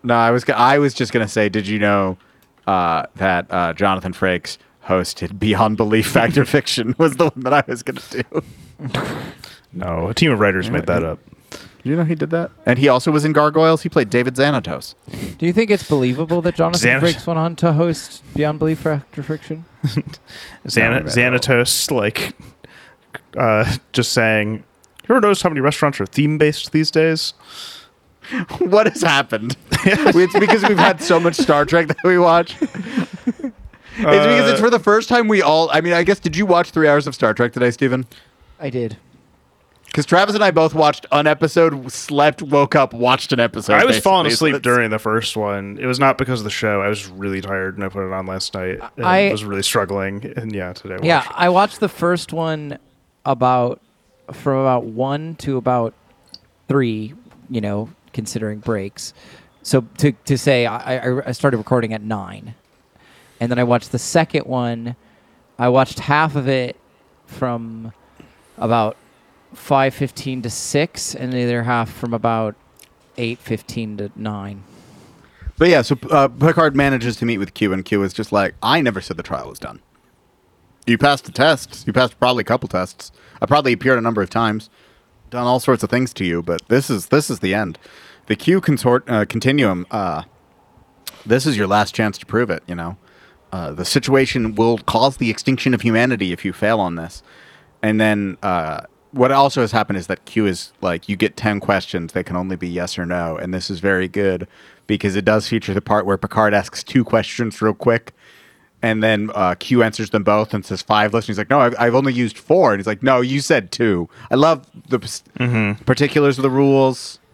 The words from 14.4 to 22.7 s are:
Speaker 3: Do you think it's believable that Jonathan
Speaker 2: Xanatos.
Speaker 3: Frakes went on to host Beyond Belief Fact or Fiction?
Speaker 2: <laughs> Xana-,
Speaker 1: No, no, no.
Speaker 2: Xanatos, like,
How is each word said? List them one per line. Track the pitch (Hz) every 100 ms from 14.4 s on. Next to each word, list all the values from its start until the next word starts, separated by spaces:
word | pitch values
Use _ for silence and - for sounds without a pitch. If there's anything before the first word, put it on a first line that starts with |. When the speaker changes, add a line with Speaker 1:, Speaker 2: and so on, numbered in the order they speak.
| 143 139 87 73 - - - - - -
Speaker 3:
Do | 165
you |
think | 180 226
it's | 196 -
believable | 147 127 127 160 175
that | 170 170
Jonathan | 165 175 120 131
Speaker 2:
Xanatos. | 170 160
Speaker 3:
Frakes | -
went | 165
on | 160 165
to | 170
host | 151 170 156 - - - 139
Beyond | 151 151
Belief | 156 156
Fact | 160 147 - -
or |
Fiction? | 139 156 - 160 170
Speaker 2:
<laughs> | _ 139
Xana-, | 107 - - _ - - - - -
Speaker 1:
No, | 113
no, | 127
no. | -
Speaker 2:
Xanatos, | 117 123 123 - 123 123 - -
like, | 131 104 - - - - _ -